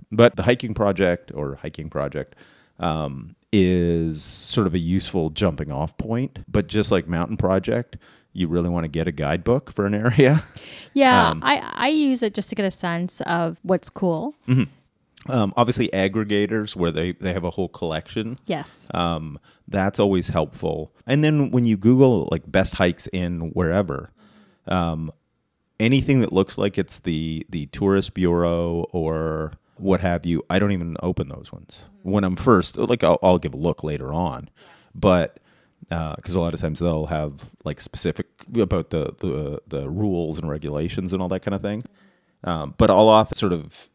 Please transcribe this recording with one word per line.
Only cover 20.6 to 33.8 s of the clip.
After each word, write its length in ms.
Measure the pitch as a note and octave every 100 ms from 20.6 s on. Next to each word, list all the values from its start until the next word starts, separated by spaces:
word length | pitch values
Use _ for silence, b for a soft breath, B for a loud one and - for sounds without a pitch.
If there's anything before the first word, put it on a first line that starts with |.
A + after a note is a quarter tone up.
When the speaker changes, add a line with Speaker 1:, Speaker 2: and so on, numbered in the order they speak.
| E2 D#2 D#2 b -
Speaker 1:
And 160 | C#3+
then 260 | D3+ D3+ C#3
when 120 | B2+
you 140 | A#2 G#2
Google, 500 | A2 C3 C3 G#2+ -
like, 220 | D#2+ -
best 220 | F#2+ F#2 -
hikes 320 | F2+ F2 -
in 380 | F#2 F2 F2 E2
wherever, 600 | - E2+ F#2 F#2 C2+ - b b b b b -
um, 440 | F#2 E2+ D#2+ D#2+ - _ _ _ _ _ -
anything 400 | A2+ C3+ C3 C3+
that 120 | A2+
looks 240 | F#2 G2 -
like 200 | G2+ G2
it's 220 | F#2 -
the, 460 | F2+ D#2 D#2+ D#2+ -
the 180 | E2+ C#2+
tourist 460 | - G2 G2 -
bureau 720 | - F2+ F2 E2+ E2+ E2+ E2+ -
or 600 | F2+ D#2+ D#2+ D#2 D#2 D#2 - _ -
what 240 | F#2+ F#2
have 240 | F#2 F2 F2
you, 180 | E2 -
I 100 | F#2
don't 140 | G2+
even 240 | F#2+ E2+ D#2+
open 280 | F2+ F#2 C#2
those 240 | C#2 -
ones. 320 | F2+ F2 - - _
When 240 | F2+ G2+ F#2+
I'm 100 | F#2
first, 400 | C3+ G2+ - -
like, 260 | - A#2+
I'll, 160 | D#2+ E2+
I'll 160 | F#2 F2+
give 140 | D#2
a 40 | C2
look 240 | E2 F2